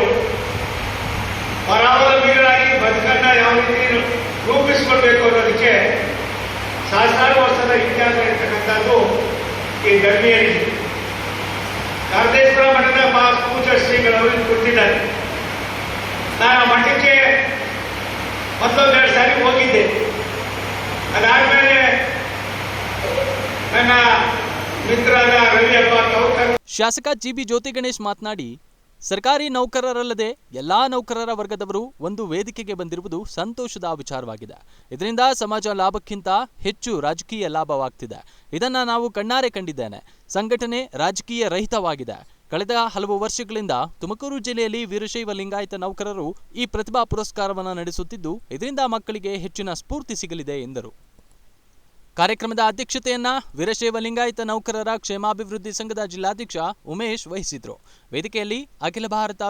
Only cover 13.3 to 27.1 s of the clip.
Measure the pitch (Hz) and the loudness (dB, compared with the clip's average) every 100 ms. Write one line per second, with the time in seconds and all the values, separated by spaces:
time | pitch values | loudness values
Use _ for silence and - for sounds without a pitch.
13.3 | 240 - 254 254 - 247 240 233 220 233 | 4 0 0 4 4 4 4 4 4 4
14.3 | 233 226 226 233 233 202 - - - - | 2 2 2 4 4 4 2 0 -4 -4
15.3 | - - - - - - - - - - | -6 -6 -6 -6 -6 -6 -6 -6 -6 -4
16.3 | - 233 254 240 240 240 277 277 269 269 | 0 4 6 4 4 2 2 4 6 6
17.3 | 269 262 269 - - - - - - - | 4 0 -4 -6 -6 -6 -6 -6 -6 -6
18.3 | - - - 240 262 277 262 - - 247 | -6 -6 -2 0 4 6 6 6 4 4
19.3 | - 247 262 254 214 - - - - - | 4 4 4 4 4 4 0 -2 -4 -4
20.3 | - - - - - - - - 208 226 | -6 -6 -6 -6 -6 -6 -6 -4 2 4
21.3 | 247 269 277 269 269 262 262 - - - | 4 4 4 4 4 4 2 -2 -4 -6
22.3 | - - - - - - - - - - | -6 -6 -6 -6 -6 -6 -4 -2 -2 -2
23.3 | - - - - 220 240 247 240 226 - | -2 -4 -6 -2 0 4 4 6 4 2
24.3 | - - - - - - 240 240 247 240 | -2 -4 -6 -6 -4 0 2 4 4 6
25.3 | 240 233 220 233 240 233 233 226 220 240 | 4 4 4 4 4 4 4 2 2 2
26.3 | 240 240 240 - - 220 233 294 | 2 2 0 -4 -2 -2 -2 -4